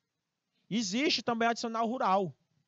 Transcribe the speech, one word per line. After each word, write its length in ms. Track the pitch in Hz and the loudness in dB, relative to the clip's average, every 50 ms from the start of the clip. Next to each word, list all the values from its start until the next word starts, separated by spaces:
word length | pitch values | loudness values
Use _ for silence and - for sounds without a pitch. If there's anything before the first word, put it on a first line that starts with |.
| _ _ _ _ _ _ _ _ _ _ _ _ _ - | _ _ _ _ _ _ _ _ _ _ _ _ _ -6
Existe 540 | - 233 233 180 185 240 285 330 - - 226 | -4 -2 -2 -2 0 0 2 2 0 0 -2
também 240 | - 233 226 226 | -2 -2 0 0
adicional 400 | 233 233 220 - 233 226 220 233 | 0 0 0 -4 -6 -2 -2 -2
rural. 480 | 214 240 262 262 202 185 196 196 160 135 _ _ _ _ _ _ | -2 -2 0 2 2 4 4 2 0 -6 _ _ _ _ _ _